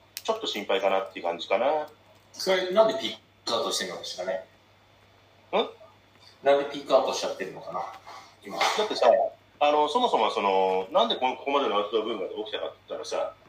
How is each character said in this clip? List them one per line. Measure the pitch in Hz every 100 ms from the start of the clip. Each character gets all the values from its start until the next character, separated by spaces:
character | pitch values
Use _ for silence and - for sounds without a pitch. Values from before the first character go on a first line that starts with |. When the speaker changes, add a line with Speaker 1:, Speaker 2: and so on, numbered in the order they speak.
| _ -
Speaker 1:
ち | -
ょ |
っ | 220
と | 202
心 | 107 101
配 | 98
か | 98
な | 95
っ | -
て | 92
い |
う | 85
感 | 85
じ | -
か | 101
な。 | 131 156 151 - _ _ _
Speaker 2:
そ | - 185
れ、 | 185 185
な | 196 220
ん |
で | -
ピ | 107
ー | - _ _ -
ク |
ア | -
ウ |
ト | -
し | -
て | 92
る |
の | -
か | -
し | -
ら | 92
ね。 | 95 - _ _ _ _ _ _ _ _ _ _
Speaker 1:
ん？ | 196 - - - - _ _ - - 139
Speaker 2:
な | 143
ん |
で | 143
ピ | -
ー | -
ク | 131
ア |
ウ | -
ト |
し | -
ち | 117
ゃ |
っ | -
て | 95
る |
の | -
か | -
な、 | - - - - - - - 104
今。 | -
Speaker 1:
だ |
っ | - - 214
て | -
さ、 | 120 - - - _ -
あ | 147
の、 | 151 151
そ | 247
も | 240
そ | 139
も | 104
そ | 107
の、 | 101 95 95 92 95
な | 175 233
ん |
で | -
こ | 127
の、 | -
こ | -
こ |
ま | 143
で | 120
の | 101
ア |
ウ | 104
ト | 113
ド |
ア | 110
ブ |
ー | 107
ム |
が | -
起 | 104 107
き |
た | 117
か | 92
っ |
て | - -
言 | 82
っ |
た | - 82
ら |
さ、 | - -